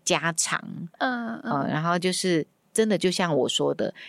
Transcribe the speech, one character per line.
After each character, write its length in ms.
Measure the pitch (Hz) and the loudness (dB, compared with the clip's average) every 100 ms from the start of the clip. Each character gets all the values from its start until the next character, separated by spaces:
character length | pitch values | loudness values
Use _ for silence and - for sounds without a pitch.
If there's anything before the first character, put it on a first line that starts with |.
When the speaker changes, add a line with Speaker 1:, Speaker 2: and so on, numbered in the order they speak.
Speaker 1:
家 300 | - 165 165 | 0 0 0
常。 280 | 165 - - - - 170 - | -2 -2 -2 -4 -10 -10 -4
Speaker 2:
嗯， 420 | 262 247 233 233 | -2 -2 -6 -6
嗯。 180 | - 143 | -4 -2
Speaker 1:
呃， 60 | 135 | 0
然 120 | 147 | 0
后 160 | 170 175 | 0 2
就 140 | 185 | 0
是 340 | 180 185 165 143 _ _ | 0 2 2 0 _ _
真 160 | - 220 | 0 2
的 80 | 180 | 2
就 120 | 185 | 2
像 240 | 170 175 | 2 2
我 140 | 143 117 | 2 2
说 260 | - 143 | 2 0
的， 200 | 139 - - | 0 -2 -6